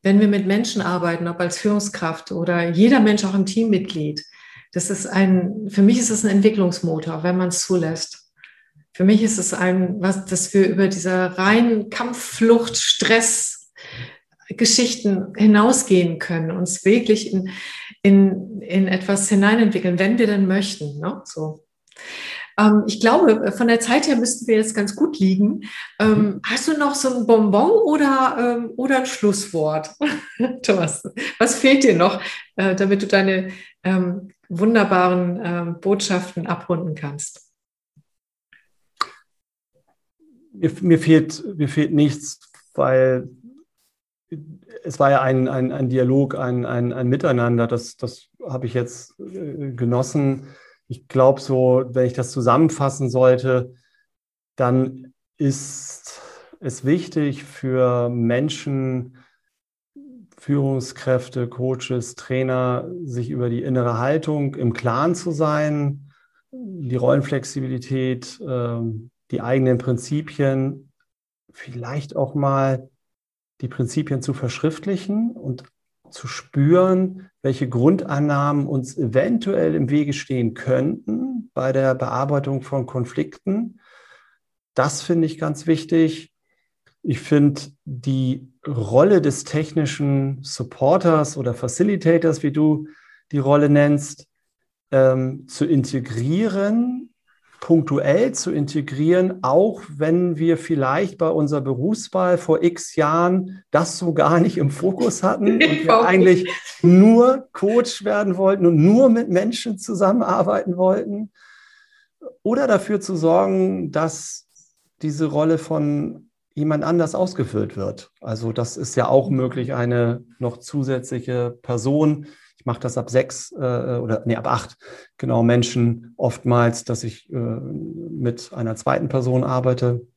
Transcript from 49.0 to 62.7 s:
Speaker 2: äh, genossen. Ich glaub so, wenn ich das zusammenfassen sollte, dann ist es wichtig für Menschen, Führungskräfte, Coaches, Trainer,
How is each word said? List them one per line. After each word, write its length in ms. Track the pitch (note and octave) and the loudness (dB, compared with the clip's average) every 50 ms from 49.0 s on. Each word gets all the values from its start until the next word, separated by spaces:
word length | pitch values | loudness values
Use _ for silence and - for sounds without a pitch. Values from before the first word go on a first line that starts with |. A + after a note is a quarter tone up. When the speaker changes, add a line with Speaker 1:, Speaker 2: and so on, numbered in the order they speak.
| - _ _ _ | -20 _ _ _
Speaker 2:
äh, 520 | G3+ G3+ F#3 F#3+ F3 D3 C3+ D3+ C#3+ C#3 | -18 -16 -14 -12 -12 -10 -10 -10 -10 -10
genossen. 760 | B2 A#2+ B2+ A#2 B2 B2 C3 C3 - D3+ C#3 C3+ C3+ C3+ - - - _ _ _ _ _ _ | -6 -4 -2 0 0 0 -2 -2 -2 0 0 0 -2 -4 -8 -20 -20 _ _ _ _ _ _
Ich 200 | _ A#2+ - _ | _ -16 -16 _
glaub 320 | _ - C3 B2+ C3+ C#3 C#3 | _ 2 4 4 4 4 2
so, 460 | - - C3+ B2+ B2+ B2+ B2+ B2+ B2+ B2+ | -2 -2 0 2 2 4 2 2 0 0
wenn 160 | A#2+ C3 B2+ | -2 0 0
ich 80 | B2 B2+ | 0 -2
das 180 | - B2 - | -4 -8 -6
zusammenfassen 800 | - C3+ A#2+ A#2+ A#2 C#3 E3 D#3 - - C#3+ C#3 C#3 C#3+ C#3 B2 | -4 0 2 4 4 6 4 2 2 0 -2 -2 -2 -2 -4 -2
sollte, 640 | A#2 B2+ B2+ B2+ B2+ B2+ B2+ C3 B2+ B2+ B2+ B2+ - _ _ _ _ _ _ _ _ _ _ _ _ _ _ _ _ | 2 4 4 6 4 4 2 0 0 0 -2 -4 -14 _ _ _ _ _ _ _ _ _ _ _ _ _ _ _ _
dann 580 | - C3 B2 B2+ C3 C3 C3 C3 - - - _ _ _ _ _ | -2 0 2 2 2 0 -2 -4 -14 -20 -20 _ _ _ _ _
ist 840 | _ D3 C#3 C3+ - - - - - - - - - _ - - - - - - - - _ - _ | _ -2 -2 -2 -2 -8 -14 -14 -16 -16 -18 -18 -18 _ -20 -20 -20 -20 -20 -20 -20 -20 _ -20 _
es 240 | - C3+ A#2+ - - | -10 -10 -10 -6 -2
wichtig 580 | C3+ D#3 F3+ E3+ - - D#3+ D3 C#3+ C3 - - | 0 0 0 -2 -6 -4 -4 -2 -2 -4 -8 -14
für 640 | - - - - C3 B2+ C3 B2+ B2 B2 B2 A#2+ A#2+ | -20 -16 -10 -6 -4 0 0 2 2 2 0 -2 -2
Menschen, 1080 | B2 A#2+ A#2 A#2 A#2+ B2+ C#3+ D3 C3+ - - D3 C#3 C3+ C3+ C3 B2+ B2+ B2 B2+ _ - _ _ _ _ _ _ _ _ _ _ _ _ _ _ _ C#4+ C#4 C#4+ B3+ B3 G3 _ _ | -2 -2 0 0 0 0 -2 -4 -6 -8 -8 -6 -4 -4 -4 -4 -4 -6 -8 -10 _ -20 _ _ _ _ _ _ _ _ _ _ _ _ _ _ _ -20 -20 -20 -20 -20 -20 _ _
Führungskräfte, 1120 | _ - - C#3+ C#3+ C#3 C#3 C3+ C3 B2 - - - - C3+ C3 B2+ B2+ - - C3 B2 | _ -6 -4 -2 -2 0 -2 -2 -4 -6 -8 -14 -10 -2 -2 -2 -2 -2 -6 -8 -8 -8
Coaches, 680 | A#2+ B2 B2 B2+ C3 C3 B2 - - C3 B2 A#2 - - | -6 -8 -8 -6 -6 -6 -6 -6 -6 -6 -6 -6 -8 -14
Trainer, 760 | - - - C3 B2+ C3 C3 B2+ B2+ B2+ B2+ | -18 -10 -6 -4 -2 -2 -2 -2 -2 -2 -2